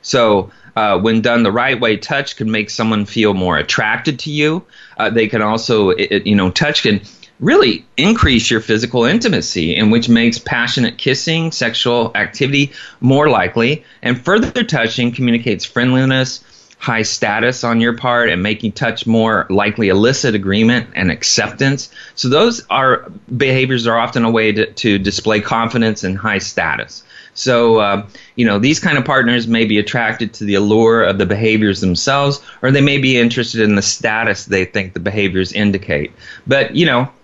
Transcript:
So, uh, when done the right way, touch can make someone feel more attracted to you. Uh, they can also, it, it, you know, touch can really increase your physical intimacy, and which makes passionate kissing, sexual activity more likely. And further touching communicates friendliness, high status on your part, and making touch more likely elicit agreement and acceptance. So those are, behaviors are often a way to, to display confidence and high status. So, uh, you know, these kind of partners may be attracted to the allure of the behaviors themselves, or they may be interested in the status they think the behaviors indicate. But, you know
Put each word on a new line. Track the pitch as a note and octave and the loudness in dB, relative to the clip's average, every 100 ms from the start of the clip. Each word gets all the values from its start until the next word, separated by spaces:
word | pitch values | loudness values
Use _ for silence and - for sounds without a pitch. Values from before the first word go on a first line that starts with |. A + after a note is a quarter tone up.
So, | - C3+ A2+ G#2 F#2+ - - | -2 2 4 2 0 -12 -10
uh, | - G#2+ G2 | -4 0 2
when | G#2+ A2+ | 2 2
done | A2+ A#2+ | 2 2
the | G#2+ | 2
right | G#2+ C3 B2 | 0 -2 0
way, | A#2+ G#2 | 0 -2
touch | - C#3 C#3+ - | -2 -4 -4 -6
can | A2 | -4
make | A2 G#2+ | -4 -4
someone | - A2 G#2+ | -4 0 0
feel | G2+ - G#2 | -2 0 2
more | F#2+ F2+ D#2 | 2 0 0
attracted | D2 - A2 B2 D#3+ C3+ | -2 -2 -2 -2 -4 -6
to | - | -6
you. | D3 D3+ E3 - - - - | -2 -2 -2 -8 -20 -20 -4
Uh, | G#2+ | -2
they | A2+ A2 | 0 0
can | A2+ | 0
also, | G#2+ A2+ A2+ A2+ G2 | 0 -2 0 2 2
it, | F2+ G2 | 2 0
it, | G2+ G2 | -2 2
you | |
know, | G#2 F#2 | 2 2
touch | - D3+ D3+ | 0 -2 0
can | A#2 G2+ - - - _ | 0 -2 -4 -20 -20 _
really | D#3+ E4+ E4+ - - - | 2 4 4 0 -6 -2
increase | E3 A3+ D3+ B2 A2+ | 0 4 4 2 2
your | A2+ | -2
physical | A2+ A2 B2 B2 | 0 -2 0 0
intimacy, | A#2 G#3 A#3 C#3 D#2+ G2 D#2+ D#2+ | 2 2 0 -2 -2 -4 -2 2
and | G#2+ | 2
which | A#2 A#2 | 2 4
makes | A#2 A#2 A#2 | 4 4 0
passionate | - B2 A#2+ - A#2 - | -6 -4 -2 -2 -2 -2
kissing, | - C3+ - D#3+ E3 | -4 -2 -2 -2 -2
sexual | - A#2+ A#2 B2 A#2+ A2+ | -4 -4 -2 0 0 0
activity | G#2 G#2 - C#3+ C#3 C#3 - - - | -2 -4 -2 -2 0 -2 -4 -20 -4
more | A#2+ C3+ D3+ | 2 4 4
likely. | A2+ F2+ A#2 A#2 D#3 - - | 2 0 0 0 0 -6 -8
And | - B2 | -4 -4
further | C#3+ G#3 - - | 0 0 0 -2
touching | - D3 A2+ - A#2+ | -2 0 -2 -2 -4
communicates | A#2 B2 A#2 A#2 G2 | -2 0 0 -2 -4
friendliness, | - - B2 B2+ C3 C3 B2+ - _ - _ _ | -4 -2 2 2 2 0 -2 -6 _ -20 _ _
high | - A2+ | -4 -2
status | G#2+ - G#2+ G#2+ A#2 B2+ | -2 -2 -2 0 0 -2
on | A#2+ A#2 | -2 0
your | A#2 A#2 | 0 0
part, | B2+ A#2+ A#2 | 0 0 2
and | E2+ | 0
making | G2+ G#2+ A2+ | -2 -4 -6
touch | - A2+ A2+ - | -4 -6 -4 0
more | A2+ A2+ G#2+ - | 2 2 0 0
likely | F#2+ G#2 G#2+ G2+ | 0 0 0 2
elicit | F#2 A2+ C3+ C3+ | 4 2 2 0
agreement | G#2+ F#2+ G2+ A2+ B2 A#2+ | -2 0 2 2 2 -2
and | - F#2 | -4 -2
acceptance. | - - - G#2 - C3+ C3+ - - - | -2 -2 -2 -2 0 -2 -2 -6 -18 -20
So | - B2 | -6 0
those | C#3+ A3+ A#3 - | 2 2 0 -4
are, | A#2+ C3 B2 - - - B2 | 0 2 0 -4 -20 -10 -2
behaviors | C#3 C3 C3 B2+ A#2 | 0 2 0 0 0
are | A#2 | 0
often | A#2 B2 | 0 0
a | A#2 | 2
way | A2+ A2 | 2 2
to, | G#2+ G#2+ | 0 -2
to | - A#2 G2 | -2 0 0
display | F#2+ - - G#2+ | 0 -2 0 0
confidence | G#2 A#2 A2+ A#2+ A2+ G#2+ | 0 -2 -2 0 0 -2
and | F#2 F#2+ | -6 -4
high | A2+ G2+ | -2 -4
status. | - - E2 C2 G#1+ - _ - - | -4 -4 -4 -4 -8 -16 _ -20 -20
So, | - C3 A#2+ A#2 A2+ | -8 0 2 4 4
uh, | G#2 G2+ G#2 - - - | 2 -2 -6 -18 -18 -2
you | |
know, | A#2 G2+ | 0 2
these | B2 D#3 | 2 0
kind | F3 D3 | 0 -2
of | B2 | 0
partners | C3+ A#2+ A#2+ A2+ | 0 2 0 0
may | A2+ | 0
be | A2 G#2 | 2 0
attracted | G#2 B2+ A2+ A2+ G#2+ | 0 -2 -2 -4 -6
to | - | -6
the | G#2 | -2
allure | G2 G#2 A2 A2+ A2+ | 0 2 4 4 4
of | F#2+ G2 | 2 0
the | |
behaviors | F#2+ G2+ A2 A2 G#2+ F#2+ | 0 0 2 2 2 0
themselves, | F#2+ F2 - C#3 C#3+ C#3 - - | 0 0 0 0 0 -2 -10 -4
or | B2+ | 0
they | C#3 | 2
may | C#3 C#3 | 2 2
be | C3+ B2+ | 2 2
interested | A#2 A#2 A#2 A2+ | 2 0 -4 0
in | G#2+ | 2
the | G#2 | 2
status | G2 - A2+ A2 A2+ F#2+ | 0 -4 -4 -2 -2 -4
they | - F#2+ F#2 | -2 -2 -2
think | A2 F#2 | -4 -6
the | F#2 | -6
behaviors | F2 G#2 G2 F2+ F#2 | -6 -2 -2 -2 -4
indicate. | G2+ G#2 G2 F#2+ D2+ D2 - - - - | 0 0 0 -2 -4 -4 -10 -20 -18 -2
But, | C#3 B2+ - | 0 0 0
you | |
know | E3 B2 C3 _ | 0 0 -2 _